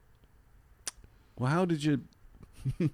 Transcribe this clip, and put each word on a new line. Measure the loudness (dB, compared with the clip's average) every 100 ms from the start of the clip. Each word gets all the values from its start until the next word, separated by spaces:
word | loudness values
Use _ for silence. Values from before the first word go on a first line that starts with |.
| -20 -20 -20 -20 -20 -20 -20 -18 -16 -16 -20 -20 -20 -6
Well, | 0
how | 2 2
did | 2
you | 2 2 0 -16 -20 -20 -20 -10 -6 -2
<laughs> | -2